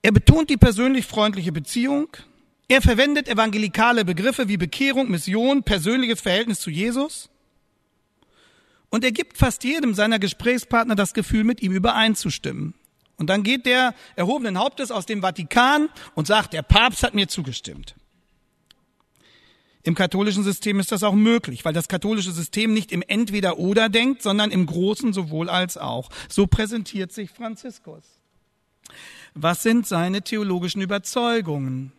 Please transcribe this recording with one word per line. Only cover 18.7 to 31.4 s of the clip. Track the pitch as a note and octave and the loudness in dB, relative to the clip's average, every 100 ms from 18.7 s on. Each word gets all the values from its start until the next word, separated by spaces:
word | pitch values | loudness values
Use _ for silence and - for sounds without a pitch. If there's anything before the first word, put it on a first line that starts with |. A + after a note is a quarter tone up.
| _ _ _ _ _ _ _ _ _ _ _ | _ _ _ _ _ _ _ _ _ _ _
Im | - | -4
katholischen | E3 F#3 F#3+ G#3 G3 | 0 0 0 0 0
System | G3+ F#3+ G#3 G3+ | -2 -2 -2 -2
ist | F#3+ | -2
das | G3+ | 0
auch | G#3 | 2
möglich, | G3 A3 A#3 - A#2+ | 4 4 4 0 -6
weil | E3 | -4
das | D#3+ - | -4 -4
katholische | F#3 G3+ A3 F#3 | -4 -2 -4 -4
System | E3+ D#3+ G#3 A3 | -8 -6 -2 0
nicht | A3 F#3 | 0 -2
im | F#3 | -6
Entweder-Oder | - G3+ A3+ G3+ F#3+ E3+ F3+ G#3 A3 | -2 -2 -2 -2 -2 -2 2 2 4
denkt, | G#3+ B3 C4+ | 2 0 0
sondern | G#3 G3 G#3+ | 0 0 2
im | F#3 E3 | 0 0
Großen | E3 F#3+ G#3+ A#3+ | 0 0 0 -2
sowohl | F#3+ E3 D#3 E3+ | -2 -4 -4 -2
als | F3 F3+ F3 | -2 -2 -6
auch. | C#3+ A#2+ - - - | -6 -6 -8 -16 -4
So | - G3 | 2 4
präsentiert | - G#3 A#3 G3 G3+ F#3 | 4 2 -4 -6 -8 -8
sich | - G3 | -10 -14
Franziskus. | _ A#3 A3 B3+ - - D3+ _ _ _ _ _ _ _ _ - - - - - | _ -12 -12 -16 -18 -20 -20 _ _ _ _ _ _ _ _ -20 -20 -20 -20 -20
Was | - D#3+ E3+ | -4 -2 0
sind | A3+ A#3 A3 | 2 2 2
seine | F3 F3 G3 | -2 -2 -4
theologischen | - A3 G3+ F3+ F3 G3 | -6 -6 -2 -2 -4 -6
Überzeugungen? | F#3+ G3+ - B3+ A#3+ A#3 | -4 -4 -4 -4 0 -2